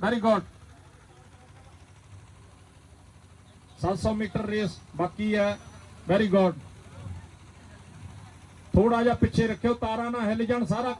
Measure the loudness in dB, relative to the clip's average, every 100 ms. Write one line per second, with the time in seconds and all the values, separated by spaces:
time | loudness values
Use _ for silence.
0 | -2 2 2 2 0 -14 -20 -20 -20 -20
1 | -20 -20 -20 -20 -20 -20 -20 -20 -20 -20
2 | -20 -20 -20 -20 -20 -20 -20 -20 -20 -20
3 | -20 -20 -20 -20 -20 -20 -20 -6 -4 -2
4 | -2 -2 -2 -4 -4 -2 -4 -6 -10 -4
5 | -4 -2 0 2 0 -2 -10 -20 -20 -8
6 | 0 2 4 4 4 0 -10 -20 -20 -16
7 | -14 -14 -18 -20 -20 -20 -20 -20 -20 -20
8 | -20 -20 -20 -20 -20 -20 0 4 6 4
9 | 2 2 2 2 0 0 -2 -2 -2 -4
10 | -4 -2 -2 -2 0 0 0 -2 -4